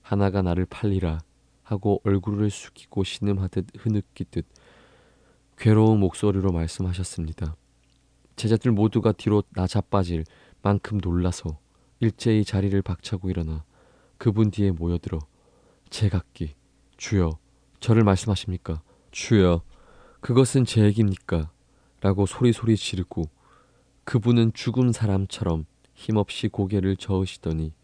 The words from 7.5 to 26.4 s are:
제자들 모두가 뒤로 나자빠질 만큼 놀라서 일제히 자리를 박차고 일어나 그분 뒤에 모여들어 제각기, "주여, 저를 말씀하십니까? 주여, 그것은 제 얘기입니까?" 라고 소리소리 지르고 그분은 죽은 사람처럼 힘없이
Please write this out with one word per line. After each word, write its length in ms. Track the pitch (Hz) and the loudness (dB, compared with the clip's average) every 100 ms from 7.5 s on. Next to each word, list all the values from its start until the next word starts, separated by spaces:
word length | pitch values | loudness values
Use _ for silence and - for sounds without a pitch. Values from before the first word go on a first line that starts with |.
| 80 _ _ _ _ _ _ _ - | -8 _ _ _ _ _ _ _ -6
제자들 340 | 107 113 127 | 0 0 2
모두가 400 | 101 107 113 107 | 2 2 2 0
뒤로 320 | 101 - 104 - | 0 0 0 0
나자빠질 720 | - 92 101 - 101 87 85 85 _ _ _ | -4 -2 -2 0 -2 0 -4 -6 _ _ _
만큼 360 | 98 101 - 104 | 0 0 -2 -4
놀라서 600 | 90 87 90 - 87 76 _ _ _ _ | -2 0 0 -2 -8 -10 _ _ _ _
일제히 460 | 113 - 117 110 101 | -2 0 2 2 2
자리를 360 | 98 98 98 | 0 0 0
박차고 480 | - 87 - 95 92 | -2 -6 -6 -6 -4
일어나 360 | 90 80 78 - _ _ _ _ _ | -4 -4 -6 -10 _ _ _ _ _
그분 320 | 120 104 107 | 0 2 0
뒤에 220 | 98 98 | 2 0
모여들어 480 | 82 85 87 - 80 73 _ _ _ _ _ _ | 0 -2 -2 -4 -8 -8 _ _ _ _ _ _
제각기, 640 | - 104 90 - - 78 - _ _ _ _ | -2 0 0 -4 -10 -10 -10 _ _ _ _
"주여, 400 | - 101 85 80 _ _ _ _ | -2 0 0 -2 _ _ _ _
저를 240 | - 110 | 2 4
말씀하십니까? 800 | 104 95 110 95 - 90 - 80 - _ _ | 4 2 0 -4 -4 -8 -6 -10 -10 _ _
주여, 500 | - - 110 90 82 - - - - - _ | -14 2 4 6 4 -2 -18 -20 -20 -20 _
그것은 440 | - 120 131 135 120 | 0 2 4 2 2
제 180 | 113 | 4
얘기입니까?" 680 | 104 104 104 92 - 85 78 - _ _ _ _ | 4 4 0 0 -4 -4 -4 -10 _ _ _ _
라고 240 | 98 98 98 | -2 0 0
소리소리 520 | - 123 113 117 107 | 2 0 2 0 0
지르고 480 | - 92 87 - 78 - _ _ _ _ _ _ | 0 -6 -6 -6 -8 -10 _ _ _ _ _ _
그분은 500 | - 123 113 117 113 | -4 0 2 4 2
죽은 380 | - - 117 127 | 0 -4 0 0
사람처럼 760 | 113 107 98 98 - 95 82 76 _ _ | 2 0 0 -2 -4 -2 -2 -6 _ _
힘없이 540 | _ - 107 101 - | _ -2 0 0 -4